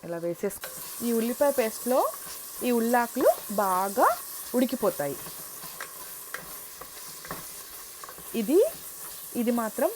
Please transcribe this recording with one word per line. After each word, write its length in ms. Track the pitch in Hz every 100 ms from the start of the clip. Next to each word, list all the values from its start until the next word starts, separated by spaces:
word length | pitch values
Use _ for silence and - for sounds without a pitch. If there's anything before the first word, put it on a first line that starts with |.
| 175
ఇలా 120 | 170
వేసేసు-, 380 | 170 170 202 - - - - - 233
ఈ 40 | 233
ఉల్లిపాయ 340 | 226 247 285 262
పేస్ట్లో 400 | 220 - 240 262 508 - - - - - 247
ఈ 20 | 240
ఉల్లాకులు 540 | 226 247 233 247 415 719 - 202
బాగా 440 | 196 185 196 202 403 698 - - - 240
ఉడికిపోతాయి. 640 | 254 247 202 - 143 131 - - - - - - - - - - - - - - - - - - - - - - - - - - - - - - - 226
ఇది, 160 | 208 330 605 - - - - - - 240
ఇది 120 | 233 240
మాత్రం 320 | 220 - 311